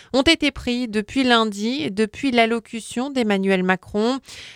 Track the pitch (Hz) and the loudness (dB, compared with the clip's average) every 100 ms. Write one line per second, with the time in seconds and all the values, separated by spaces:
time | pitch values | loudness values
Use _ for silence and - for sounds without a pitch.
0 | - 247 269 320 285 - - 240 247 208 | -4 2 4 4 2 -2 -4 -4 -2 -2
1 | 208 262 254 233 220 202 220 277 285 190 | -2 0 4 4 2 -2 -4 -2 -4 -2
2 | 220 - 277 240 226 233 - 226 - 233 | -2 -2 0 2 2 0 -6 -12 -8 -6
3 | 277 262 220 196 190 190 185 185 - 208 | -4 -2 0 0 2 2 2 -2 -4 -2
4 | 220 269 - - - | 0 -2 -6 -18 -20